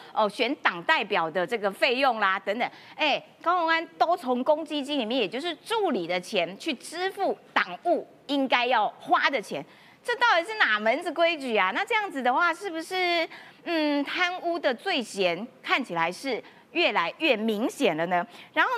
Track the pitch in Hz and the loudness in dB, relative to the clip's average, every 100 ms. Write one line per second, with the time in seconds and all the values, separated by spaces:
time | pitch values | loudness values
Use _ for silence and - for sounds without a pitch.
0 | - - 208 - 233 311 - 175 170 320 | -6 -2 -2 0 -2 0 -2 -2 0 0
1 | 202 196 165 175 175 233 196 196 294 247 | 0 0 0 0 -2 -2 -2 0 0 2
2 | 269 226 196 196 202 226 165 - - - | 2 2 0 0 -2 -2 -4 -6 -18 -2
3 | 302 208 - - 330 359 330 330 330 - | 0 0 -4 -6 0 2 2 0 -2 -2
4 | 330 349 254 247 262 302 320 302 269 294 | 0 0 0 0 2 2 0 -6 -2 -2
5 | 214 262 208 240 349 311 - 453 381 226 | 0 0 -2 -2 -6 -8 -4 0 0 0
6 | 165 180 180 202 170 202 - 247 - 320 | -2 -4 -2 -2 -2 -4 -8 -8 -10 -6
7 | 381 381 359 214 - - 185 175 349 285 | -6 -2 -2 -4 -4 -2 -2 -2 -2 -2
8 | - - - 285 269 254 240 240 196 - | -2 -14 -4 -2 2 2 4 2 2 -2
9 | - 320 302 262 196 - - - - - | 0 2 2 0 -4 -8 -10 -16 -20 -10
10 | - 480 480 359 359 427 392 320 320 349 | -6 2 4 4 2 0 2 2 2 0
11 | 349 294 339 330 269 208 185 262 415 453 | -2 0 2 2 0 2 2 0 0 -2
12 | 392 277 247 277 349 330 403 320 320 370 | -2 -2 0 2 2 0 -4 -8 -4 -2
13 | 359 339 330 - - - - 330 302 285 | 0 0 -2 -6 -20 -14 -4 0 2 0
14 | 285 330 359 359 349 339 294 226 392 330 | -2 0 -2 -2 -4 0 0 -2 -2 -2
15 | 214 190 180 170 226 - - 339 240 170 | -2 0 0 0 -6 -12 -2 -2 0 -2
16 | 165 185 269 208 - - - 320 311 202 | -2 -2 -4 -6 -6 -20 -6 0 2 2
17 | 170 - 320 214 226 202 269 - 220 165 | 0 0 0 2 0 0 -2 0 0 2
18 | - 277 - - - 302 381 | 0 0 -2 -10 -4 0 0